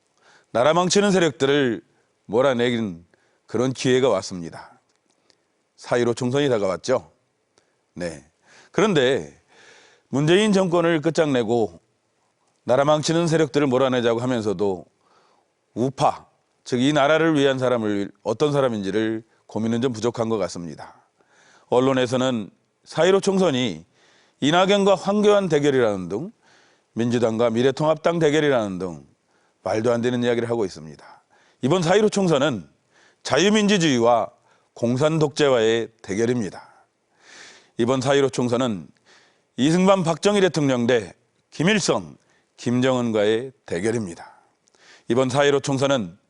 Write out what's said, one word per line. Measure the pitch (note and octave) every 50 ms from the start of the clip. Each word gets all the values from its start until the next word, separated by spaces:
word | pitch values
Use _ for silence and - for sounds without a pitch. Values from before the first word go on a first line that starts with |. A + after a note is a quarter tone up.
| _ _ _ _ _ _ _ _ _ _
나라 | - A2+ B2+ D3 D#3+
망치는 | F3 F3+ F3+ - G3+ G3+ G#3 F3+
세력들을 | F#3 E3+ D#3 C3 - C#3 C3+ C#3+ D3 C#3 B2 A2 E2 - _ _ _ _ _ _ _ _
몰아내긴 | - F#2 A#2 C3+ C#3 C3 A#2 A#2+ B2+ A#2+ A2+ A2+ G2+ F2 E2 F2 _ _ _ _ _ _ _ _
그런 | - - A2 B2 C3 B2
기회가 | - - C3 B2 B2+ C3 C3
왔습니다. | G2+ F#2+ F#2 - G2 F2+ E2 D#2+ - - - - - _ _ _ _ _ _ _ _ _ _ _ _ _ _ _ _ _ _ _ _
사일오 | _ - - C3+ B2 A#2+ A#2 A#2
총선이 | - B2+ B2 B2 C#3+ D3 C#3
다가왔죠. | B2 G#2+ G2+ F#2+ F2+ E2+ - - B2+ A2+ - - _ _ _ _ _ _ _ _ _ _ _ _ _ _ _ _ _
네. | D#2+ F2 E2+ D#2 C#2+ - _ _ _ _ _ - - - _
그런데 | - - F#3 A3 F#3 D3 B2 B2+ C#3 G#2 D#2 C#2 - _ _ _ _ _ - - - - - _ _ _ _ _
문재인 | - C3+ D3+ D3+ F3 G3 G#3+ A3 F#3+
정권을 | G3 F#3+ F3+ E3+ F3 E3 E3+ E3+ D#3
끝장내고 | C#3+ E3 D3+ - E3 D3 C3+ B2 A#2 G2+ A#2+ A#2+ G#2+ G2 - - _ _ _ _ _ _ _ _ _ _ _ _ _ _ _ _ _
나라 | A2 A#2+ C3 C#3
망치는 | D3+ D3+ D3+ C#3+ - D#3+ E3+ E3+
세력들을 | E3 D#3+ D#3+ D#3+ C#3 - D3 D3
몰아내자고 | C#3 B2 B2+ C3+ C3 B2+ B2+ A2+ A#2 A#2 A#2
하면서도 | A#2+ B2+ B2+ A#2 G#2 G#2+ G2 F2 G#2 G2+ F#2+ F2 - - _ _ _ _ _ _ _ _ _ _ _ _ _ _ _ _ _
우파, | G2+ A#2+ C#3 - - D3+ B2 - - - _ _ _ _ _ _ _ _
즉 | - C3 A#2+
이 | B2+ C#3+ D3+
나라를 | D3 C3+ C#3+ D#3 D#3+ D#3+ E3 D#3+
위한 | C#3+ C#3 C#3 C3+ C3
사람을 | B2+ B2 B2 A#2 A2 G#2 G#2 G2+ G2+ - - _ -
어떤 | G2 A#2 - D3+ D3+ C#3+
사람인지를 | C#3+ C3+ B2+ A2+ G#2+ G2 F#2+ F#2 A2 A2 A2 A2 A2 A2+ _ _ _ _
고민은 | - - A2 A2 A2+ A#2 A#2 A#2+
좀 | C#3 A#2
부족한 | G#2+ G#2 A#2+ A2+ A#2+ A2+ A2+
것 | A2+ G#2
같습니다. | F#2 F2 - F#2 F2 E2 D2 - - - - _ _ _ _ _ _ _ _ _ _ _ _ _ _ _
언론에서는 | A#2+ B2 C3 C3+ C3+ B2+ B2+ A2+ C3 B2 B2+ C3 B2+ A2+ G2 E2+ - _ _ _ _ _ _
사일오 | - - - D#3+ F#3 F#3+ G3
총선이 | F#3 G3+ F#3+ F#3 F#3+ E3+ C#3 B2 B2+ A2+ E2 D#2 F2 _ _ _ _ _ _ _ _ _ _ _
이낙연과 | C3+ C#3 D#3+ F3 F#3+ F#3 G3+ G3+ G3 G3+ F#3+
황교안 | F#3 - G3 G3+ G#3+ G3+ G#3 G#3 G3+ G3 F3
대결이라는 | D#3 D3 C#3+ D3 C3 C3 A#2+ G#2+ G2+ F#2+ F2+ E2+
등 | F#2+ A2 D#3 G#3+ - _ _ _ _ _ _ _ _ _ _ _ _
민주당과 | A2 A#2 B2 A#2 B2 B2 A2+ A2+ A2 A#2+ A#2+
미래통합당 | A2 A#2+ B2 C3+ B2+ - D#3 D3+ D#3+ D3+ - E3+ E3+ F3
대결이라는 | D#3+ D3 C#3+ D#3 D3+ D3 C3+ A#2+ A2 G2+ F#2+ F2
등 | F#2 F2+ E2 C#2+ C2+ C#2+ _ _ _ _ _ _ _ _ _ _ -
말도 | F2+ G2+ A2 A2 B2 A#2+
안 | A#2+
되는 | A#2 B2 B2 A#2+ A#2+
이야기를 | A#2+ A#2+ A#2 A#2 A2+
하고 | A#2+ A#2 G#2
있습니다. | F2+ - E2 D#2 D#2+ C#2+ - - - - - _ _ _ _ _ _ _ _
이번 | - C3 E3 F#3+ E3
사일오 | D#3+ F#3+ G#3+ G#3+ G#3
총선은 | - G3+ G3 F3 D#3 C3+ C#3 D#3 B2+ G2 D2+ - _ _ _ _ _ _ _ _ _ _ -
자유민주주의와 | - B2+ C#3+ F3 G#3 G#3 A3 G#3 G3 G#3+ G3 E3 D#3+ C3 A#2+ A2+ A#2 A#2+ A2+ G2+ - - _ _ _ _ _ _ _ _
공산 | - - A#2 B2 B2+ D3+ D#3 D#3+ D#3+
독재와의 | D#3 C#3+ - - D3+ C#3 C3 A#2+ A2 A2+ A2+ A#2 A2 - - _ -
대결입니다. | - F#2+ G#2 A#2 A#2 B2 B2 G#2 E2+ - - - - _ _ _ _ _ _ _ _ _ _ _ - - - - - - - _ _ _ -
이번 | A#2 A2+ C3+ C3
사일오 | A#2+ C3+ C#3 C#3 C#3 C3
총선은 | - - B2+ A#2+ A#2+ A#2 C3 A#2+ G#2+ F2+ D2 - _ _ _ _ _ _ _ _ _ _ _ _ _
이승만 | - B2 D3+ E3 F3+ F#3 F#3+ G3 F#3+ E3+
박정희 | D#3+ E3 - - G3+ G#3 G3+
대통령 | F#3 F3+ - D#3+ D3 C#3 C3 B2 A#2+
대 | A#2 B2+ A#2 G2+ E2 - _ _ _ _ _ _ _
김일성, | - - D3 F#3+ A3 G3+ - - C#3+ G#2+ F2 D2+ C2+ - _ _ _ _ _ _ _
김정은과의 | - - A#2+ A#2+ B2 B2+ C3 B2+ B2 A#2+ A#2 G#2+ G#2+ G2+ G#2+ A2 A2+ C3 C3+ - _ _
대결입니다. | - - E2+ G2 A2+ A2 A#2+ G#2+ F2 E2+ - - - - _ _ _ _ _ _ _ _ _ _ - - - _ -
이번 | A#2 B2 C3 B2+
사일오 | A#2+ C#3+ C#3+ C#3+ C#3+ C#3
총선은 | - - C#3 C3 C#3 C#3 C#3 C3 G2+ E2+ E2+ - _ _